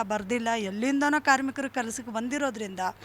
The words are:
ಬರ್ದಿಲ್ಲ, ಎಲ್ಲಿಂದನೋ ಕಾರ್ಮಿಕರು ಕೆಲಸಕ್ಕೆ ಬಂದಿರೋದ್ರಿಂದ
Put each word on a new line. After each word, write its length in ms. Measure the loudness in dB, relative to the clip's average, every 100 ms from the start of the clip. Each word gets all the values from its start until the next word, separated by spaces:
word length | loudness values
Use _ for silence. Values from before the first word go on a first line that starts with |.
ಬರ್ದಿಲ್ಲ, 460 | 4 -2 0 0 0
ಎಲ್ಲಿಂದನೋ 760 | 0 -2 0 2 4 4 4
ಕಾರ್ಮಿಕರು 460 | 6 4 2 -2 -4
ಕೆಲಸಕ್ಕೆ 420 | -2 -4 -6 -6
ಬಂದಿರೋದ್ರಿಂದ 680 | -4 -2 0 0 -2 -6 -4 -4 -4